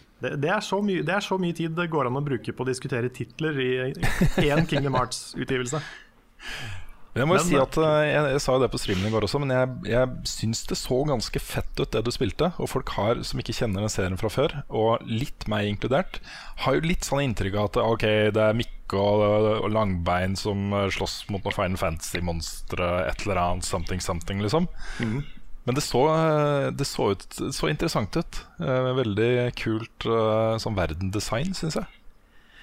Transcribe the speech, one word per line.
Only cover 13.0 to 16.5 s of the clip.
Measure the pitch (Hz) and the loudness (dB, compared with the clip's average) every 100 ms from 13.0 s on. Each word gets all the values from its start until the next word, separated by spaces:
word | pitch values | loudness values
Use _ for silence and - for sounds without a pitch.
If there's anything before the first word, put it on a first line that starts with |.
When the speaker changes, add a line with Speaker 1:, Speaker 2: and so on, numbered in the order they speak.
| 101 123 | 0 0
Speaker 2:
som | 127 127 | -2 -4
ikke | - | -4
kjenner | 110 120 95 | -2 0 0
den | 107 | 0
serien | - 92 92 | 0 -2 0
fra | 110 | -2
før, | - 151 143 - | 0 0 -2 -4
og | 113 110 113 - | 0 2 0 -2
litt | 113 139 - - | -4 -4 -6 -4
meg | 104 104 | 0 0
inkludert, | 104 - 139 - - - - - | 0 0 0 0 -8 -12 -14 -12